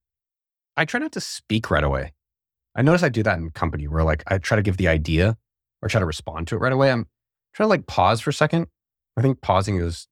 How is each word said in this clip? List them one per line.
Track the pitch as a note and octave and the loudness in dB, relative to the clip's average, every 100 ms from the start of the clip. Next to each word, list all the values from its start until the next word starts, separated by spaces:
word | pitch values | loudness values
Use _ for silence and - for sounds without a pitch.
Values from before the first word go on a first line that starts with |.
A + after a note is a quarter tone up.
| _ _ _ _ _ _ _ - | _ _ _ _ _ _ _ -4
I | |
try | D#3+ A#3+ | -2 -4
not | D4+ | -6
to | F#3+ | -8
speak | - - - A2 - | -10 -12 -4 -4 0
right | D2+ | 0
away. | D2 C2 - - _ _ _ _ _ | 0 -2 -6 -12 _ _ _ _ _
I | A2 | 0
notice | C#3 F3 | 2 4
I | E3 | 2
do | A2+ | 0
that | G#2 F2 | 0 -2
in | D#2+ | -4
company | - E2 D2+ D2 | -4 -4 -4 -4
where, | D#2+ | 0
like, | D#2+ D2+ - | 2 0 -2
I | G2 | -4
try | - G#2+ | 0 0
to | |
give | G2 F#2 | 0 0
the | F2+ | 2
idea | D#2+ D2+ D#2+ G2+ A2+ _ _ _ _ | 2 2 2 2 0 _ _ _ _
or | A2 | -4
try | A2 | 0
to | E2+ | -2
respond | D2+ - D#2+ E2+ | -4 -10 -10 -6
to | |
it | A2 | -2
right | A#2+ | 0
away. | C3 C#3 | 2 2
I'm | B2 - _ _ _ _ | 2 -4 _ _ _ _
trying | - | -2
to, | G#3+ | 2
like, | E3+ - | 2 0
pause | - F#2 A2+ | 2 2 2
for | - | -2
a | |
second. | - D#3 E3+ - _ _ _ _ - | 0 0 0 -4 _ _ _ _ -2
I | |
think | C3+ C3 | 0 0
pausing | - F#2+ F#2+ F#2 | 2 2 2 -2
has | E2+ E2 - | -2 -6 -12